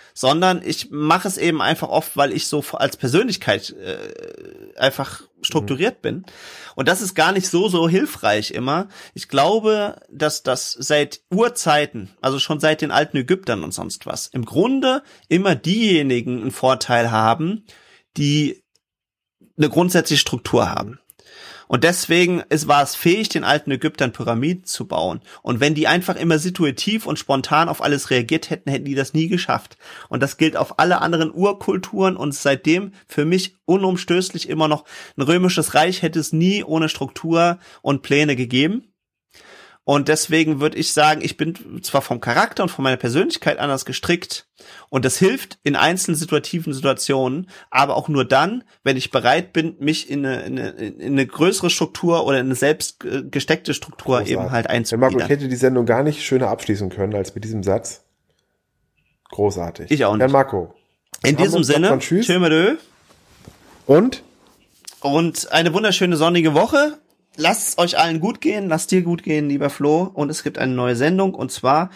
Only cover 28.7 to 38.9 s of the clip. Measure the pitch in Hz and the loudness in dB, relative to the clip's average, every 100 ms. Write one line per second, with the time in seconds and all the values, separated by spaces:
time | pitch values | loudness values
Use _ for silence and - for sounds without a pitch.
28.7 | 135 143 135 131 160 165 180 - 123 - | -6 -4 -4 -2 -2 0 -2 -2 -4 -6
29.7 | _ - - - 127 135 - 156 - - | _ -20 -20 -8 -2 -2 0 0 0 -2
30.7 | - 170 180 165 165 160 - 202 202 - | 0 2 2 0 0 -2 0 0 0 -4
31.7 | 190 - 202 190 180 143 139 139 139 151 | -4 -4 0 0 0 -4 -2 0 0 2
32.7 | 175 196 - _ - 151 185 185 - - | 0 0 -12 _ -2 2 0 0 -6 0
33.7 | 190 190 185 - 180 185 170 - 156 156 | 2 2 0 0 0 0 -6 -6 0 2
34.7 | 151 - - - - 139 180 185 175 - | 0 -4 -20 -14 -4 2 4 2 2 0
35.7 | 151 170 185 165 160 151 160 180 202 - | 2 2 0 -2 -2 -2 2 2 2 0
36.7 | 160 156 - 139 - 165 165 170 175 - | 0 0 -2 -8 -8 -2 2 2 0 -10
37.7 | - - 139 - 143 151 127 120 127 156 | -8 -2 -2 0 2 2 0 0 0 2
38.7 | 240 - | -2 -8